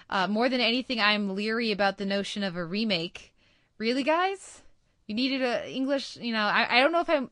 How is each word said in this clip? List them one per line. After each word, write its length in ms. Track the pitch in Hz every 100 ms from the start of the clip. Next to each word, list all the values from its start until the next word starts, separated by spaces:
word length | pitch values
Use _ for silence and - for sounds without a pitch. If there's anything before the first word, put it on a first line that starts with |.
| -
Uh, 180 | 196 180
more 220 | 214 247
than 100 | 247
anything, 400 | 226 247 247 233
I'm 340 | 208 208 202 190
leery 360 | 214 226 233
about 260 | 196 196 196
the 80 | 196
notion 380 | 202 190 208
of 120 | 196 170
a 80 | 165
remake. 680 | 202 226 175 170 - - _ _ _ _ -
Really, 260 | 226 254
guys? 580 | 277 330 381 392 - - - _ _ _ -
You 80 | 214
needed 260 | 262 269
a 280 | 254 233 82
English, 480 | 196 262 277 - -
you 160 | 240
know, 60 | 226
I, 340 | 208 185 233 240
I 20 |
don't 100 | 285
know 100 | 339
if 80 | 339
I'm, 200 | 302 254